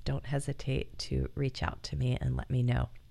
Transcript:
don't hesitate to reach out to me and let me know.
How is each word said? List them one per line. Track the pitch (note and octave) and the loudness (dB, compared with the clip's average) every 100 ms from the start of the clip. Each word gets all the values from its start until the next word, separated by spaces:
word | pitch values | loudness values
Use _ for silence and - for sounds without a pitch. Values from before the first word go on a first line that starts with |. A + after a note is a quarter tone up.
| - | -2
don't | C#3 C3 | -2 0
hesitate | C#3+ C#3 - - C3+ - - | -2 0 -2 0 0 -2 -6
to | - C3 - - | -2 0 0 0
reach | C3+ - | -2 0
out | - - | -2 -2
to | - C#3+ | -4 0
me | B2 B2 | 2 2
and | B2+ B2+ | 2 0
let | - | 0
me | B2+ | 2
know. | A#2+ B2 B2 - - | 4 4 0 -4 -18